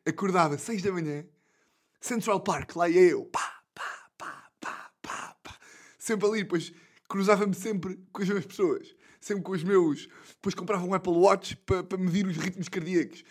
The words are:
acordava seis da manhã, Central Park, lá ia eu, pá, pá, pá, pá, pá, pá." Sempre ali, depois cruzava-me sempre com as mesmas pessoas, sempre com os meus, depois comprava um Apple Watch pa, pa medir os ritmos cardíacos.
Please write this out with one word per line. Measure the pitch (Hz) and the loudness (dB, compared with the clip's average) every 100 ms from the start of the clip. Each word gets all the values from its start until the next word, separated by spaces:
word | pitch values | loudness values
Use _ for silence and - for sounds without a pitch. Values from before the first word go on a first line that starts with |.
| - | -6
acordava | 160 196 180 160 143 | -4 0 2 2 0
seis | - 220 | -6 -4
da | 196 | -2
manhã, | 185 156 147 165 _ _ _ _ _ _ _ | -2 -4 -8 -12 _ _ _ _ _ _ _
Central | - 233 220 196 | -6 -4 0 0
Park, | 190 151 - 170 | 0 -2 -4 -2
lá | 175 | 2
ia | 175 | 6
eu, | 180 131 120 | 6 6 -2
pá, | - - - _ | -6 -6 -10 _
pá, | - - - - - | -14 -12 -14 -18 -18
pá, | - - - _ | -16 -16 -20 _
pá, | - - - _ | -12 -12 -16 _
pá, | - - - - | -12 -12 -12 -16
pá." | - - - - - _ | -20 -20 -20 -20 -20 _
Sempre | - 214 208 | -4 0 2
ali, | 220 | 0
depois | 190 170 - - _ _ - | 0 -2 -4 -12 _ _ -8
cruzava-me | 196 196 202 202 185 | 0 4 4 4 0
sempre | 226 202 180 185 - | -2 -2 -4 -8 -12
com | - | -6
as | 190 | -2
mesmas | 202 - | -2 -4
pessoas, | - 185 127 - - _ _ - | 0 0 0 -4 -20 _ _ -6
sempre | 202 | -4
com | 190 | -4
os | 190 | -4
meus, | 170 196 165 143 - - - - | 4 4 4 2 -6 -20 -20 -10
depois | 196 180 | -6 -4
comprava | 180 202 180 | -2 -2 -2
um | |
Apple | 190 190 | -2 0
Watch | 170 190 190 - - | 6 6 6 0 -8
pa, | - 185 | -2 -2
pa | 180 190 | -2 -2
medir | 185 185 190 | 0 2 0
os | 160 | -2
ritmos | 175 180 170 | -4 -6 -8
cardíacos. | 190 160 175 123 - - | -8 -2 0 0 -4 -20